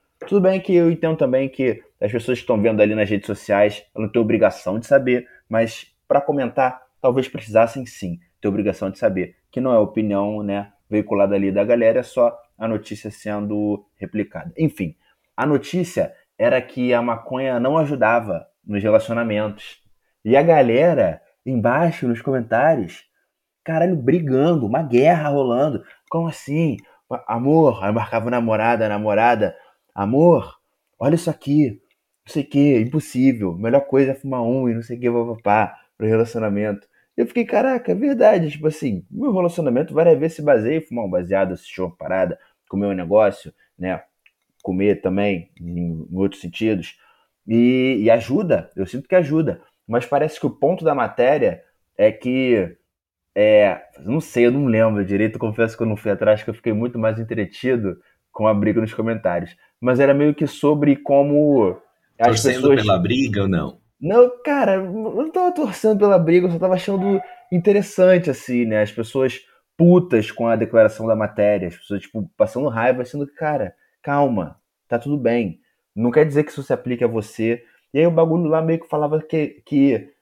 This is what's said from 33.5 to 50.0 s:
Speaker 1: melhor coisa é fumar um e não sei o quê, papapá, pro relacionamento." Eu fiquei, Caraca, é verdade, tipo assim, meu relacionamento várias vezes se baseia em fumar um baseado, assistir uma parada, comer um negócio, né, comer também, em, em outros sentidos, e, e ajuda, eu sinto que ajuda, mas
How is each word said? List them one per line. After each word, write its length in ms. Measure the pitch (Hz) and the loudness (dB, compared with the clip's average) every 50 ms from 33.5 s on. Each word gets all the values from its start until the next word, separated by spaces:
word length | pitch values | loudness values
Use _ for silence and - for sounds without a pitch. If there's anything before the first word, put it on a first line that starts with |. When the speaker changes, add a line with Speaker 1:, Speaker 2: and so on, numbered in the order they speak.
| 85 | -4
Speaker 1:
melhor 280 | 87 104 117 120 139 | -4 -2 2 2 2
coisa 300 | 139 - - 135 139 131 | 2 2 2 2 2 2
é 40 | 135 | -2
fumar 260 | 135 - 135 131 127 | -6 -8 -8 -6 -4
um 260 | 117 113 123 135 131 123 | -2 -2 -2 -2 -2 -2
e 60 | 113 | -4
não 80 | 113 | -4
sei 160 | 117 - 123 120 | -6 -10 -10 -4
o 20 | |
quê, 120 | 123 120 | -2 -2
papapá, 640 | 117 120 117 120 117 110 - 196 104 107 107 92 - - _ _ _ | 0 0 -2 -4 -6 -4 0 2 2 2 2 0 -4 -12 _ _ _
pro 120 | - 113 110 | -4 -2 0
relacionamento." 800 | 110 113 117 - 117 117 110 107 101 101 107 107 101 101 _ _ _ _ _ _ - - | 2 2 0 0 -2 -4 -4 -2 -2 -2 -2 -4 -4 -8 _ _ _ _ _ _ -4 -4
Eu 100 | 240 226 | -4 -2
fiquei, 160 | - 240 233 | -2 -4 -2
Caraca, 480 | - - - 247 269 262 247 247 - | 0 0 0 0 0 -2 -2 -2 -4
é 40 | 180 | -4
verdade, 540 | 190 247 285 277 226 214 214 214 185 165 151 | -2 -2 -2 0 4 4 4 4 4 0 -2
tipo 180 | 147 151 156 156 | -4 -4 -4 -4
assim, 380 | 151 - - 135 104 90 - - | -4 -4 -4 -4 -4 -6 -8 -10
meu 220 | - - 262 294 208 | -8 -4 -2 -2 0
relacionamento 600 | 185 180 170 170 - 160 139 117 123 160 165 139 | 0 0 -2 -2 -2 -2 0 0 0 -2 -2 0
várias 240 | 147 165 175 160 131 | 2 4 4 4 4
vezes 200 | 147 160 160 - | 2 -4 -4 -4
se 40 | |
baseia 360 | 151 147 139 113 107 117 151 160 | 0 2 2 2 2 0 -2 -4
em 40 | |
fumar 240 | 156 - 120 120 110 | -4 -6 -8 -8 -6
um 40 | 95 | -4
baseado, 440 | 90 90 90 87 95 95 98 92 90 | -4 -4 -2 -2 0 0 0 -2 -4
assistir 280 | 80 - - - - | -8 -12 -14 -8 -8
uma 140 | 92 87 82 | -8 -8 -8
parada, 440 | - 80 73 90 95 92 87 - - _ _ _ _ _ - | -10 -8 -6 -2 -2 -2 -2 -4 -8 _ _ _ _ _ -8
comer 180 | - 101 101 101 | -6 -4 -2 -2
um 60 | 98 | -4
negócio, 600 | 92 90 82 101 107 110 - - - - 80 - _ _ _ _ - | -4 -4 0 2 4 4 2 0 -4 -12 -20 -20 _ _ _ _ -10
né, 240 | 90 92 92 - - _ _ _ _ _ _ _ _ _ _ _ - | -8 -6 -6 -8 -10 _ _ _ _ _ _ _ _ _ _ _ -8
comer 380 | - 92 92 98 104 98 - | -6 -2 0 2 0 0 0
também, 500 | - 95 92 98 104 104 98 87 82 _ _ - | -2 -4 -2 0 -2 -2 -2 -4 -8 _ _ -16
em, 480 | 85 85 87 87 87 85 82 80 78 - | -14 -10 -8 -6 -6 -6 -6 -8 -10 -8
em 60 | 87 | -4
outros 240 | 92 98 98 - - | -2 -2 -2 -4 -6
sentidos, 580 | - 87 85 - 110 110 110 92 82 - - _ _ _ _ _ _ _ _ _ _ | -16 -14 -8 -4 -2 -2 -2 -2 -6 -10 -16 _ _ _ _ _ _ _ _ _ _
e, 520 | - 110 117 120 123 127 127 127 131 131 107 | -2 0 2 4 4 4 2 0 0 0 0
e 100 | 104 110 | 2 4
ajuda, 600 | 113 120 117 - 131 170 214 170 123 87 82 - - - | 4 2 2 -2 -4 -2 0 0 -2 -2 -2 -6 -8 -8
eu 80 | 95 90 | -8 -8
sinto 220 | - 127 - - | -8 -10 -6 0
que 40 | 185 | 0
ajuda, 480 | 180 170 139 147 160 160 123 90 - _ _ _ _ _ | 0 2 2 0 -2 -2 -2 -4 -8 _ _ _ _ _
mas 200 | - 110 120 | -4 -4 -4